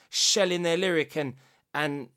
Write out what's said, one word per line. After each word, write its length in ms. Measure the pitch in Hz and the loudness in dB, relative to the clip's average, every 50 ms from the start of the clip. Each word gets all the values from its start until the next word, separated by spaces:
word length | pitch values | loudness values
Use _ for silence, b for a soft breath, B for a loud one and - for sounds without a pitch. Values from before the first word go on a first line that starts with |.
| _ _ | _ _
shelling 520 | - - - - - 214 190 180 180 175 175 | -4 0 0 2 4 2 2 2 2 0 0
their 120 | 170 165 | 0 0
lyric, 380 | 180 190 190 170 160 143 - - | 2 0 0 2 0 0 -2 -2
and, 180 | 156 143 131 131 - - _ _ _ _ _ - | -4 -4 -4 -6 -12 -20 _ _ _ _ _ -4
and, 340 | 143 151 147 143 143 131 - _ | -2 -2 -2 -2 -4 -8 -12 _